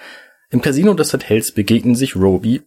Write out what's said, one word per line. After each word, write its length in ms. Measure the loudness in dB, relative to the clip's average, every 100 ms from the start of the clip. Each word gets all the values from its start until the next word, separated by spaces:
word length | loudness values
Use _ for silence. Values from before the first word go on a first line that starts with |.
| -20 -20 -20 _ _
Im 140 | -2
Casino 320 | 0 2 2 2
des 180 | 0
Hotels 380 | -4 -2 -2 -2
begegnen 420 | -4 0 0 2
sich 220 | 0 -2 0
Roby 480 | 2 2 0 -4